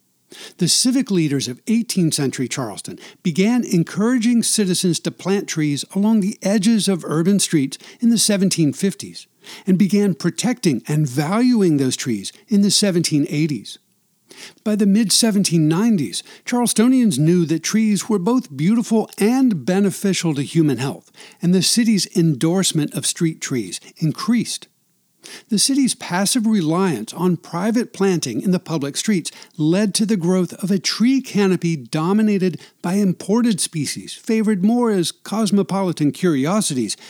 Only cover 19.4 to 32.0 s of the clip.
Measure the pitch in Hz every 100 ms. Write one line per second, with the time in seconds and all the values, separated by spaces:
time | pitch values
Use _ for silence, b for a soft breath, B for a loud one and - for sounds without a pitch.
19.4 | 254 175 123 185 202 - 196 175 170 139
20.4 | 139 165 151 120 135 87 _ B B B
21.4 | 170 185 165 - 226 202 - - 165 131
22.4 | 160 185 180 160 147 160 - - 170 -
23.4 | - 127 92 - B - 160 - - 240
24.4 | - - - _ _ _ _ _ B B
25.4 | B 202 254 269 254 - - 180 196 262
26.4 | 220 214 156 170 190 120 110 - 180 165
27.4 | - 170 208 233 214 - 196 175 135 113
28.4 | 190 180 - 165 139 139 - 190 - B
29.4 | B - 151 180 214 - 208 214 165 185
30.4 | 170 - 180 196 - - 233 269 262 202
31.4 | 196 175 170 160 120 156